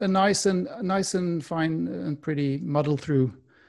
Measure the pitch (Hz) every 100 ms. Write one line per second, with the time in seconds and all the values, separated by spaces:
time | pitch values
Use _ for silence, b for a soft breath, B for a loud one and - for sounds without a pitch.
0 | 196 190 202 190 196 185 180 226 185 190
1 | 190 185 175 165 139 165 160 160 175 185
2 | 175 143 - 147 139 139 - 147 147 143
3 | - 139 127 - _ b